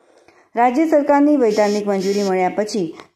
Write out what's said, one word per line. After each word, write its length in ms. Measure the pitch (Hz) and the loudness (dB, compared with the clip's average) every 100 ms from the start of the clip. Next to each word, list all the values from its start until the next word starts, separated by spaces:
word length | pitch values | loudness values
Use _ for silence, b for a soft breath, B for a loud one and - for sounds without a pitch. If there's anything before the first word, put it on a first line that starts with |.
| b b b b b 226 | b b b b b -2
રાજ્ય 300 | 247 254 320 | 0 2 2
સરકારની 520 | 302 285 285 294 294 | 2 2 2 4 2
વૈધાનિક 500 | 226 208 208 208 202 | 2 2 0 0 -2
મંજૂરી 420 | 196 185 202 196 | -2 -2 -2 -2
મળ્યા 220 | 185 180 180 | 0 -2 -2
પછી 400 | 208 220 160 B B | -4 -4 -6 B B